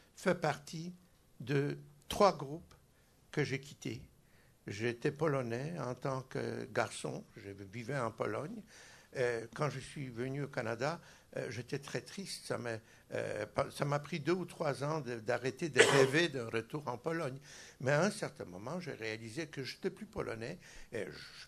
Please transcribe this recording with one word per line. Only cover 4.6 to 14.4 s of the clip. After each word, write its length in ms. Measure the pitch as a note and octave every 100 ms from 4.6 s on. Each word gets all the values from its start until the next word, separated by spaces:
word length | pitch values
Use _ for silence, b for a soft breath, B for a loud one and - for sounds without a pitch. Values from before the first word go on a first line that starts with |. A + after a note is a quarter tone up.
| -
J'étais 440 | G2+ A#2 A#2 D3+
polonais 640 | D3 D#3+ C#3 A#2+ A#2 D3+ F3
en 160 | B2+ B2
tant 260 | C#3 C3
que 420 | - B2+ A#2 A#2 A#2
garçon, 580 | A2 A2 - - C3+ - -
je 120 | G2+ G2 G2
vivais 240 | G#2 A2 C#3
en 140 | A2+
Pologne. 500 | G#2+ A#2 A2 D#3 A3 B B B B B C#3
Euh, 320 | B2 A#2 A#2 -
quand 140 | D3
je 80 | B2+
suis 300 | - D#3 C3
venu 340 | A2+ C3 C#3
au 40 | C3+
Canada, 520 | C3+ A2+ A2+ C#3 F3 B B B -
euh, 120 | C3
j'étais 300 | A2+ A#2+ C#3+
très 220 | - B2+
triste. 440 | - - F#3+ - -
Ça 140 | A#2
m'a, 180 | A#2+ A2+ B B -
euh, 320 | A#2 A2 G#2+ G#2
pa-, 240 | - C3
ça 120 | - C#3+
m'a 120 | C#3+
pris 220 | D3 E3+
deux 140 | C3+
ou 120 | F#3